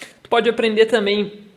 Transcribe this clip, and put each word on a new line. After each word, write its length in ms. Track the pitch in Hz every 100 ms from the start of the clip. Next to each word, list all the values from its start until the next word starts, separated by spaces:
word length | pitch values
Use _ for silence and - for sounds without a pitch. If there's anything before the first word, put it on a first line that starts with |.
| - -
Tu 60 | -
pode 200 | 233 226
aprender 360 | 226 226 214 220
também, 580 | 233 202 208 202 - -